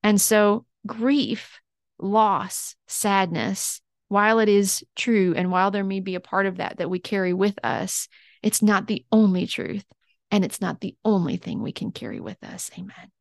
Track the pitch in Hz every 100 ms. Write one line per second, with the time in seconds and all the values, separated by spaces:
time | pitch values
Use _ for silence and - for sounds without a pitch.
0 | 214 208 - 214 208 214 _ _ 208 226
1 | 240 285 120 220 - - _ _ _ _
2 | 196 214 214 180 185 - - - _ -
3 | 214 196 185 160 113 196 - - _ _
4 | _ 202 208 226 214 202 196 - - -
5 | - 220 185 165 180 180 190 202 196 190
6 | 190 180 - 190 196 180 - - 170 185
7 | - 202 185 180 202 196 - - 190 -
8 | - _ _ _ 214 - 214 202 - 208
9 | _ 220 214 180 - - - 202 - _
10 | _ _ _ 208 180 - 180 - 190 -
11 | 226 202 165 180 - - - - - -
12 | 110 104 - - - - - - 190 -
13 | 190 _